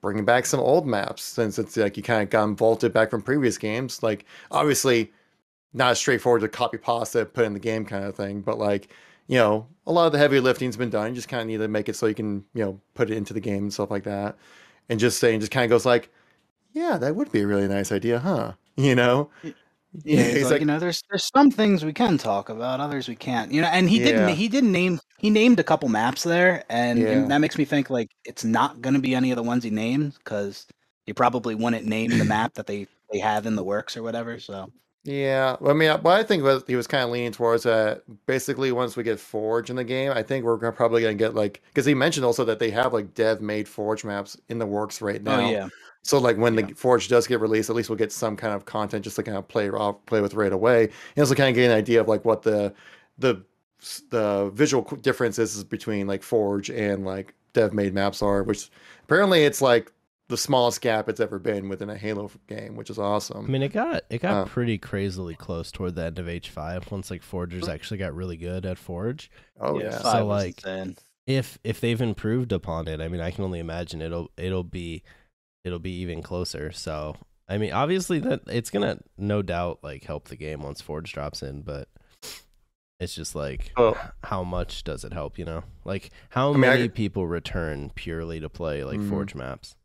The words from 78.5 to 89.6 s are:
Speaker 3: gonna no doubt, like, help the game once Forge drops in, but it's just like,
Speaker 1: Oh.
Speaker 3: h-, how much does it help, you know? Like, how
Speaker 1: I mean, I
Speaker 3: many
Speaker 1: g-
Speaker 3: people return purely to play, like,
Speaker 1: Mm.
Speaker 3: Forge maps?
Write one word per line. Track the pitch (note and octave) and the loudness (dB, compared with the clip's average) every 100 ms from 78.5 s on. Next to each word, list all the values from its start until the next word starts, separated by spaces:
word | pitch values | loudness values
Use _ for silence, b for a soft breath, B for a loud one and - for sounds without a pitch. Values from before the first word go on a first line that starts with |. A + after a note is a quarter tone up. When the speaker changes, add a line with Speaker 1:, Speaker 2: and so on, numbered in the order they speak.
| A#2+ A2+ | -6 -4
Speaker 3:
gonna | G2+ G#2 - - - | -4 -4 -4 -12 -8
no | G2+ G#2 | -2 -2
doubt, | F#2 E2+ F2 - | -2 -4 -4 -6
like, | D2 C#2 | -12 -14
help | - D2+ - | -10 -12 -12
the | C2 | -14
game | D2+ D2+ | -10 -10
once | C#2+ D2 | -10 -14
Forge | - D2+ E2 | -10 -10 -10
drops | - D2 - | -10 -10 -10
in, | C#2 C#2+ | -12 -12
but | C#2+ C#2+ C2+ _ B B B B B _ _ _ _ _ | -10 -12 -12 _ B B B B B _ _ _ _ _
it's | F2+ - | -10 -10
just | D#2+ D#2+ | -10 -8
like, | C#2+ C2 - - | -6 -6 -6 2
Speaker 1:
Oh. | A#2 | 2
Speaker 3:
h-, | A#2 - - | 2 -8 -14
how | - G2 | -8 -6
much | F2+ F2+ F2 - | -4 -6 -6 -8
does | - C2+ - | -10 -10 -10
it | |
help, | F2 C#2+ - | -10 -10 -10
you | E2 | -10
know? | E2 - - - | -10 -12 -16 -8
Like, | G2 - b b | -8 -10 b b
how | B2+ C3+ | -2 2
Speaker 1:
I | C#3+ | 4
mean, | C3 | 4
I | C3 | 4
Speaker 3:
many | |
Speaker 1:
g- | A#2+ | 0
Speaker 3:
people | - G#2 G2 F2 | -2 -4 -2 -4
return | E2+ - F#2 D#2+ C#2+ C#2+ - | -4 -6 -6 -4 -6 -10 -12
purely | - E2 E2 E2 | -10 -8 -8 -8
to | D#2 | -10
play, | - E2 C#2+ | -8 -6 -6
like, | C2+ G#2 | -6 -6
Speaker 1:
Mm. | G#2 | -4
Speaker 3:
Forge | G2 G2 - | -4 -6 -8
maps? | B1+ C2 | -12 -12